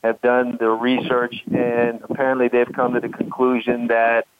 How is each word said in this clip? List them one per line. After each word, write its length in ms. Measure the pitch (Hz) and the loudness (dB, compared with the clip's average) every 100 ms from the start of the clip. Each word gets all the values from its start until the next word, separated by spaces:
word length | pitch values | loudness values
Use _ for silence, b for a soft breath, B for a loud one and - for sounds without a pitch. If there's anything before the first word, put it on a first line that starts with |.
have 160 | 113 110 | -2 0
done 360 | 123 123 123 120 | 2 2 0 0
the 100 | 113 | 0
research, 720 | 113 120 127 123 127 120 117 - | 0 2 0 0 -2 -2 -6 -4
and 460 | 123 120 120 120 117 - | -2 0 0 0 -2 -8
apparently 400 | - 131 131 123 | -2 0 2 2
they've 220 | 123 120 | 2 0
come 220 | - 123 | 0 0
to 60 | 123 | 0
the 80 | 117 | -4
conclusion 800 | - - - 127 123 117 120 120 | -10 -14 0 0 2 -2 -4 0
that 380 | 113 113 117 - _ | 2 4 2 -2 _